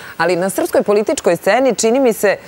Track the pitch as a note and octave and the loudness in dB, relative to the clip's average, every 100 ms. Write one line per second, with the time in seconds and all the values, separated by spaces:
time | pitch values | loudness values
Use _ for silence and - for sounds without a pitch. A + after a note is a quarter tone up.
0 | - - E3 E3+ F#3+ D#4+ F4 D4 G3+ G#3 | -12 -4 -2 0 -2 -4 -2 0 0 0
1 | A3 D4+ G3 E3+ F#3+ A#3 C4+ F#3+ A3+ C4 | 0 -2 0 0 0 2 2 0 0 2
2 | B3+ G3 G3+ - | 2 2 0 -2